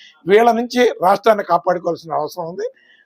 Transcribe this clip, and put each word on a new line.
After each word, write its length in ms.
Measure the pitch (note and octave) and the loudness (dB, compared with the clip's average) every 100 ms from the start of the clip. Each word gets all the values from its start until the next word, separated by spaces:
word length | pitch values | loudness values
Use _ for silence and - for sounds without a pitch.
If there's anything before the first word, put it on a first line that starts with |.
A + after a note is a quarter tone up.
| - _ E3+ | -20 _ 2
వీళ్ళ 240 | G#3 A#3 | 4 4
నుంచి 400 | A3+ A#3+ B3 A#3+ - | 2 -2 0 0 2
రాష్ట్రాన్ని 420 | F3 G3 A#3 G#3 | 0 2 2 0
కాపాడుకోవాల్సిన 680 | F#3+ F3 F#3 F3 F3 D#3+ D#3+ | 0 -2 0 -4 -4 -8 -6
అవసరం 360 | C#3+ D3+ - E3 | -8 -8 -10 -12
ఉంది. 200 | F#3 A#4+ - _ _ | -10 -10 -12 _ _